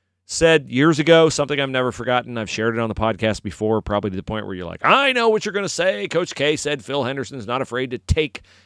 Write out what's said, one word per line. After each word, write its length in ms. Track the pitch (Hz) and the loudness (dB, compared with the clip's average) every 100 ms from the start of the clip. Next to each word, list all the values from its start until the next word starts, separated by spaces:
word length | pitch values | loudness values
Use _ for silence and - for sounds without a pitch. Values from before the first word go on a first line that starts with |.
| _ _ _ | _ _ _
said 440 | - 165 160 127 | 2 4 4 2
years 280 | 120 151 156 | 2 4 4
ago, 320 | 156 165 160 | 6 6 6
something 300 | - 143 147 | 2 -2 -2
I've 100 | 135 | -2
never 220 | 131 127 | 0 -2
forgotten. 460 | 113 120 123 120 117 | -2 -2 -2 -2 -6
I've 120 | 107 | -6
shared 260 | - 113 113 | -2 -2 0
it 40 | |
on 100 | 113 | -4
the 60 | 101 | -2
podcast 480 | 110 101 110 104 | -2 0 -2 -2
before, 380 | 104 - 107 110 | -6 -4 0 0
probably 280 | 98 104 101 | 0 -2 -2
to 60 | 92 | -6
the 80 | |
point 240 | - 110 104 | -6 -8 -8
where 80 | 92 | -8
you're 100 | 87 | -10
like, 180 | 87 | -2
"I 280 | 131 233 277 | 2 4 4
know 180 | 254 233 | 2 2
what 160 | 220 208 | 2 -2
you're 80 | |
gonna 160 | 196 196 | -4 -4
say. 380 | - 180 202 196 | -2 -2 -2 -4
Coach 260 | 160 - | -4 -4
K 220 | - 143 156 | -2 0 0
said 280 | 147 147 | -2 -6
Phil 200 | 110 139 | -4 -4
Henderson's 420 | 123 139 120 139 104 | -2 -4 -8 -8 -4
not 160 | 120 | -4
afraid 300 | 123 120 127 | -2 -4 -4
to 80 | 120 | -6
take 420 | - - 156 - - _ | -2 0 0 -6 -18 _